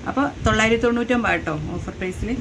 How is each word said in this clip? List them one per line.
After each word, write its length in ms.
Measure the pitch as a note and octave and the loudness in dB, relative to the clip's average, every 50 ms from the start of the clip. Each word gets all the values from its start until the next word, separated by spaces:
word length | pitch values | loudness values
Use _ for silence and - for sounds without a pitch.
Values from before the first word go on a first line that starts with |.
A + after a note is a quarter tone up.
| - - | -6 -4
അപ്പോൾ 160 | - B3+ C#4+ C#4+ - - - | -2 0 0 0 -2 -2 0
തൊള്ളായിരത്തി 380 | A3+ A3 G#3+ A3 A3 A3+ A3+ A#3 | 2 4 4 4 4 4 4 4
തൊണ്ണൂറ്റൊമ്പത് 460 | A#3+ A#3+ A#3+ A#3+ A#3 B3 A#3+ A3 F#3+ F3 | 2 2 2 2 2 0 2 2 2 0
ആട്ടോ 200 | E3 - E3+ D#3 D3+ D3+ D3 C#3+ | 0 0 -4 -4 -4 -4 -4 -6
ഓഫർ 200 | C#3 - - - - | -6 -6 -8 -8 -6
പ്രൈസിൽ. 300 | F#3+ F#3 F3+ - - G#3 B3 B3 | -6 -6 -4 -4 -4 -4 -4 -4